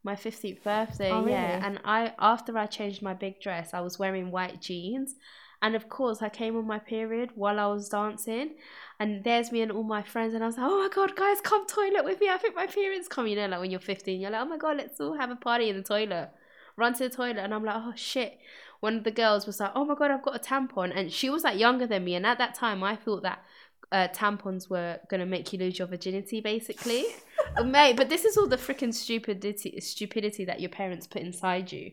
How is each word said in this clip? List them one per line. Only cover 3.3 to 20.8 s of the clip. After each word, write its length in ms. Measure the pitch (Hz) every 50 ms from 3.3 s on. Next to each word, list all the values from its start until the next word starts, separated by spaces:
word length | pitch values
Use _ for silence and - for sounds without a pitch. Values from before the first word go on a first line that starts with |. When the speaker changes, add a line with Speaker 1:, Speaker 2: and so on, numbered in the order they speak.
| 190 -
Speaker 1:
dress, 340 | - 202 180 170 165 165 -
I 60 | 180
was 180 | 175 180 180 -
wearing 320 | 196 190 190 190 180 180
white 300 | 180 180 185 180 180 180
jeans. 540 | - - 180 175 175 190 240 269 269 269 - - - - - - - - - _
And 160 | - 220 220
of 120 | 220 220 220
course, 340 | - - 269 240 220 214
I 60 | 220 208
came 280 | 214 - 233 226 226
on 100 | 226 220
my 140 | 220 214 214
period 500 | 214 - 226 220 220 220 226 233 247 247 240
while 240 | 220 196 202 208 208
I 60 | 208
was 220 | 202 208 208 202 208
dancing. 680 | - 208 208 214 214 214 - 226 220 233 285 311 311 - - - - - - - - _
And 240 | 214 208 208 196
there's 300 | 196 233 233 233 233 233
me 80 | 240 226
and 80 | 226 220
all 140 | 202 214 220
my 180 | 214 214 208
friends. 320 | 208 - - 233 226 226 226
And 80 | 226
I 60 | 226 226
was 80 | 233 262
like, 80 | 247 294
"Oh 140 | 392 392
my 60 | 381 392
God, 220 | 392 392 392 381 392
guys, 260 | - 381 403 403 403
come 280 | - - 415 403 392 -
toilet 360 | - 427 403 392 392 403 -
with 160 | - 381 -
me. 80 | 415 392
I 60 | 370
think 200 | 370 - 453 -
my 100 | 349 370
period's 400 | 381 - 403 392 392 381 381 339
coming." 240 | - - 269 240 214 208
You 20 | 208
know, 80 | 208
like, 140 | 196 185 175
when 100 | 185 190
you're 80 | 185 185
fifteen, 420 | - - 190 190 - 196 185 185
you're 120 | 190 196
like, 80 | 214 220
"Oh 60 | 247
my 100 | 311 330
God, 220 | 294 311 311 294 285
let's 200 | - 262 - -
all 160 | 294 294 320
have 140 | 294 262 240
a 60 | 247
party 320 | 247 - 247 233 240 233 220
in 80 | 196
the 80 | 190 190
toilet." 460 | - 208 208 220 208 185 170 143 - - _ _ _ - - - - _
Run 180 | - 233 240 247
to 100 | 247 262 247
the 60 | 247
toilet. 240 | - 247 247 233 208
And 160 | 196 202 214
I'm 80 | 214 214
like, 120 | 214 208 226
"Oh, 140 | 226 240 233
shit." 440 | - - - - 269 233 196 - - - - - - - - - _
One 160 | - 214 220
of 80 | 226 214
the 80 | 226
girls 340 | 220 233 226 220 208 208 202
was 140 | 208 202 -
like, 100 | 208 196 -
"Oh 80 | 254 285
my 100 | 294 285
God, 160 | 285 294 285
I've 140 | 277 269 277
got 100 | 277 262
a 60 | 233
tampon." 500 | - - 262 277 262 254 - 196